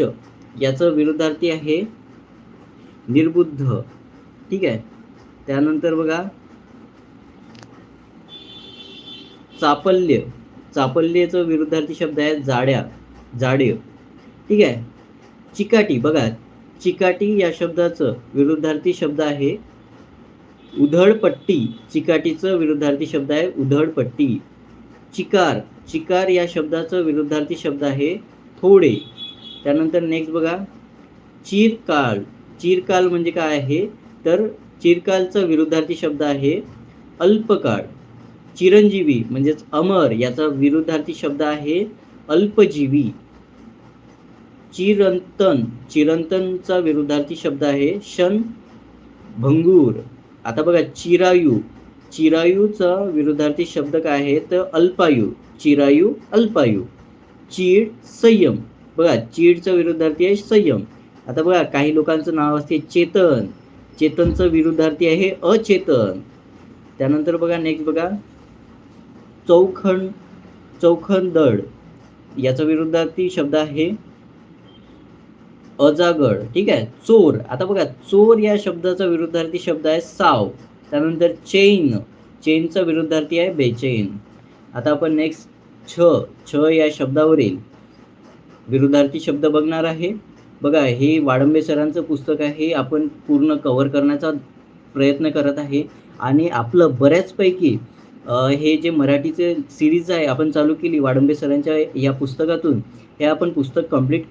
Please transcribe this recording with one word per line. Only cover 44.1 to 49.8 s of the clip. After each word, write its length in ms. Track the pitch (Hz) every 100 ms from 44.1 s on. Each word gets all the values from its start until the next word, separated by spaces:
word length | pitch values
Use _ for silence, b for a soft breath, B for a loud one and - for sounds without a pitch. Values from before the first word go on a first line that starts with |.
| - - - - - -
चिरंतन, 920 | - 196 202 190 180 - - 190 135 117 - -
चिरंतनचा 880 | 156 151 165 160 190 185 180 - 180
विरुद्धार्थी 580 | 160 151 143 147 143 160
शब्द 280 | 160 139
आहे 340 | 147 139 143 202
क्षणभंगूर. 1900 | - - 180 214 226 - - - - - - - - - 135 160 170 180